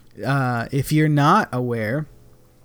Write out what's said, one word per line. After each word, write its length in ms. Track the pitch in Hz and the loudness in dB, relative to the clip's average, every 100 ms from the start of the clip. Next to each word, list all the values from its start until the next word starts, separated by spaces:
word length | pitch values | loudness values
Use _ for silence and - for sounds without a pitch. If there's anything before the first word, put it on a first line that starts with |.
| - - 117 | -20 -10 -4
Uh, 400 | 139 127 117 117 | -2 -2 -4 -4
if 180 | 139 - | -4 0
you're 180 | 151 156 | 2 2
not 400 | 147 143 208 - | 4 4 4 2
aware, 560 | 127 123 117 107 143 151 - - - _ _ | -4 -4 -2 -2 -4 -6 -14 -20 -20 _ _